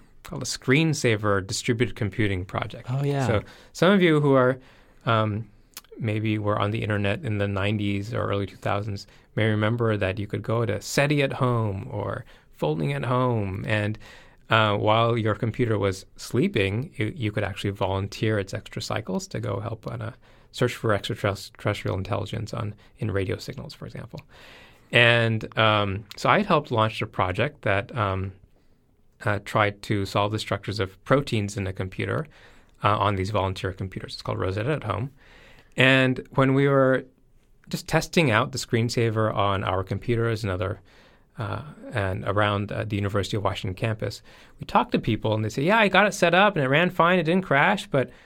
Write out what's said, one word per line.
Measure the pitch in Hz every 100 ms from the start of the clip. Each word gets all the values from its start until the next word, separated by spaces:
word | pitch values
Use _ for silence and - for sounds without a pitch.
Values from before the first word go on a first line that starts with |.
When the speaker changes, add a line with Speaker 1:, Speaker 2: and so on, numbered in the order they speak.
| - -
Speaker 1:
called | - 147
a |
Screensaver | - - - 139 160 151 123 104 107 98
Distributed | 92 113 - 117 123 -
Computing | 104 - 107 95
Project. | 90 - - - -
Speaker 2:
Oh, | 135
yeah. | 143 139 123
Speaker 1:
So | 104 - - -
some | - 170
of | 202
you | 175 151
who | 147
are, | 135 127 135 - - - - -
um, | 113 107 104 117 - _ - - 403
maybe | 113 107 110 107
were | 101 107
on | 104
the | 113
internet | 107 104 101 104
in | 135 104
the | 101
nineties | 98 101 107 101 101 101
or | 113 104
early | 101 98
two | -
thousands | - 101 107 98 - - _ -
may | 110
remember | 107 107 117 113 104
that | 95 104
you | 101
could | 104
go | 104 113
to | 113 104
seti | - - 143 147
at | 135
home | - 127 120 110 98 104
or | 104 104 113 - - _ -
Folding | 151 156 151
at | 143
Home, | 127 127 127 117 98 98 -
and, | 107 104 107 - - - - -
uh, | 113 107 104
while | 107 110 117 120
your | 107
computer | 104 113 107 120 104
was | 101 92 - -
sleeping, | - 113 180 101 98 107 147 -
you, | 107 -
you | 107
could | 107
actually | 98 98 104
volunteer | 98 92 95 98 - 110 107
its | 95
extra | 104 - -
cycles | - 107 110 190 190
to | 113
go | 110 104
help | 107 113 -
on | 120
a | 107 - - - -
search | - 123
for | - 113
extraterrest-, | 101 - 107 104 98 - -
terrestrial | 110 104 104 98
intelligence | 95 101 98 113 104
on, | 113 104 - - -
in | 107
radio | 98 95 98
signals, | - - -
for | - -
example. | - - 151 - - - - - - -
And, | 120 120 117 113 110 - -
um, | 110 107 101 95 - -
so | 131
I | 147
had | 214
helped | 160 143
launch | 113 110 -
a | 104
project | - 92 92 135 -
that, | - 98 101 123
um, | 104 95 98 - - _ _ _ _ _ _ -
uh, | - 101
tried | - 113 104 101
to | - 104
solve | 98 107 101
the | 107
structures | - 98 - 104
of | 95 -
proteins | - 139 147 113 101 101
in | 95
a |
computer, | 95 95 - 104 117 151 - - - _ -
uh, | 104 107
on | 101 98
these | 95
volunteer | 107 95 92 95
computers. | 92 95 - -
It's | -
called | - 107
Rosetta | 95 98 117
at | 147
Home. | 107 95 135 - - - - - - -
And | 131 131 131 127 -
when | - 135
we | 135 139
were | 139 131 131 - _ _ _ _ _ -
just | - -
testing | 160 - - 151
out | 107 135
the | 127
screensaver | - 113 120 123 117 110 107
on | - 101 98
our | 107 92
computers | 95 98 - 113 117 107
and | 107
other, | 95 95 - - - - _ _ -
uh, | 104 101 - - 269
and | 127 95 104 107
around, | 101 104 101 104
uh, | -
the | 110 104
University | 101 101 92 110
of |
Washington | 98 92 98
campus, | 90 117 110 110 - - - - -
we | -
talked | 202 247
to | 208
people | - 107 110
and | 110
they | 110
say, | 139
"Yeah, | 151 226
I | 208
got | 190 202
it |
set | 190 175
up | 175 208
and | 180
it | 131
ran | 147 175
fine. | - 170 185
It |
didn't | 156 185
crash. | 185 139 165 202 -
But | 143 - -